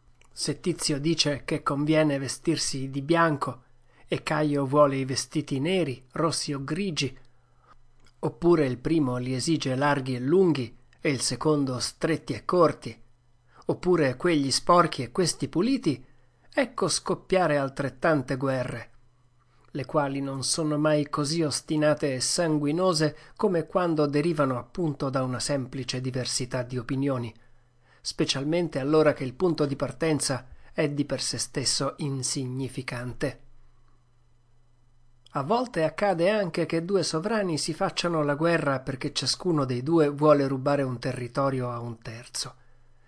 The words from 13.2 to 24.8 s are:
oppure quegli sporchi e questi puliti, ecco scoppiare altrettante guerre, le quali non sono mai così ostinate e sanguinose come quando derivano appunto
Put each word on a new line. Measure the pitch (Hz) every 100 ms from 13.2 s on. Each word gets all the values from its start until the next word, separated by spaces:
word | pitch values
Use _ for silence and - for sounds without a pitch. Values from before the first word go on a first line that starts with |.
| _ _ _ - -
oppure | - 180 170 135 123
quegli | 180 151 135
sporchi | - - 175 175 -
e | 120
questi | - 165 - 131
puliti, | 156 226 262 160 123 - - _ _ -
ecco | - 269 - 180
scoppiare | - - 180 - 185 165 147
altrettante | 135 135 135 - 165 151 127 131
guerre, | 135 131 120 117 - - - _ _ _ _ _ _
le | 147 -
quali | 156 139 139
non | 139 135
sono | - - 151 147
mai | 151 151 143
così | 151 143 165
ostinate | 151 - - 156 151 147 143
e | 127
sanguinose | - - 165 151 143 165 185 156 151 - - -
come | 214 170 160
quando | 185 175 156 147
derivano | 147 170 156 135 123
appunto | - -